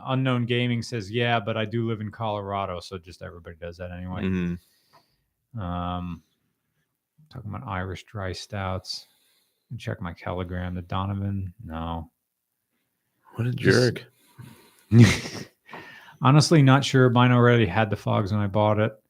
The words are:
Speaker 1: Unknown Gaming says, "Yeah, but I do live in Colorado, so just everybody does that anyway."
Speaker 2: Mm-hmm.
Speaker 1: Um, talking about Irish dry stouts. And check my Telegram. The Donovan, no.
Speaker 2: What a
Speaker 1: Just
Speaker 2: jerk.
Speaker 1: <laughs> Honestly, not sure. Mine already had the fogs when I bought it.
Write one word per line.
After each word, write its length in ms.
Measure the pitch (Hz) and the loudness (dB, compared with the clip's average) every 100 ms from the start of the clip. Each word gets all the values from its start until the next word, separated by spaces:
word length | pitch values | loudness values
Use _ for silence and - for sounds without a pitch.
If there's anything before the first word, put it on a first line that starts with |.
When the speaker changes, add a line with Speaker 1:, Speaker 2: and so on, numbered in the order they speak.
| 131 | -4
Speaker 1:
Unknown 400 | 131 131 123 120 | -2 0 0 0
Gaming 360 | 120 123 117 | -2 -2 -4
says, 300 | - 120 95 | -6 -8 -6
"Yeah, 280 | 117 120 117 | -2 0 0
but 160 | 104 110 | -2 -4
I 80 | 104 | -4
do 220 | 117 113 | -4 -4
live 120 | 110 | -6
in 100 | 107 | -8
Colorado, 680 | - 113 104 98 98 95 90 | -8 -6 -6 -4 -6 -6 -8
so 180 | - 95 | -12 -14
just 240 | 85 82 | -14 -18
everybody 340 | 92 85 85 80 | -16 -16 -20 -14
does 180 | 87 85 | -14 -12
that 140 | 90 | -12
anyway." 320 | 87 90 92 | -12 -10 -6
Speaker 2:
Mm-hmm. 1400 | 95 92 87 87 _ _ _ _ _ _ _ _ _ 117 | -4 -4 -4 -6 _ _ _ _ _ _ _ _ _ -12
Speaker 1:
Um, 640 | 87 87 87 90 87 82 _ _ _ _ _ _ _ _ _ _ _ | -8 -6 -6 -8 -10 -12 _ _ _ _ _ _ _ _ _ _ _
talking 180 | 127 101 | -16 -14
about 140 | 98 123 | -12 -8
Irish 360 | 92 95 87 - | -8 -8 -10 -14
dry 260 | 107 92 | -10 -10
stouts. 760 | 87 - 101 95 92 - - - _ _ _ _ _ - | -10 -10 -8 -6 -6 -10 -14 -18 _ _ _ _ _ -18
And 80 | 120 | -14
check 220 | 107 107 | -10 -10
my 120 | 87 | -10
Telegram. 640 | 85 98 90 90 90 90 90 | -12 -10 -8 -8 -8 -8 -10
The 60 | |
Donovan, 680 | 87 95 98 101 98 98 95 - 85 | -8 -6 -4 -4 -4 -6 -8 -12 -12
no. 460 | 80 82 85 80 _ _ _ _ _ _ _ _ _ _ _ _ - | -10 -8 -8 -10 _ _ _ _ _ _ _ _ _ _ _ _ -6
Speaker 2:
What 120 | 120 | -6
a 40 | |
Speaker 1:
Just 520 | 120 - 110 123 - - _ _ - - - _ _ - | 0 2 4 4 0 -10 _ _ -20 -20 -20 _ _ 4
Speaker 2:
jerk. 0 | |
Speaker 1:
<laughs> 580 | 113 101 - - - - _ _ - - - - - | 8 8 6 -4 -12 -16 _ _ -20 -20 -20 -20 0
Honestly, 400 | 127 147 - 160 | 6 6 8 6
not 240 | 135 135 123 | 8 6 4
sure. 240 | 135 127 | 4 6
Mine 220 | 120 123 | 6 6
already 340 | 123 120 120 101 | 6 6 4 2
had 240 | 98 107 | 0 0
the 60 | 101 | -2
fogs 360 | 113 110 98 | -2 -2 -2
when 100 | 107 | -2
I 60 | 101 | -2
bought 300 | 104 107 107 | 0 2 2
it. 140 | 110 - | -2 -4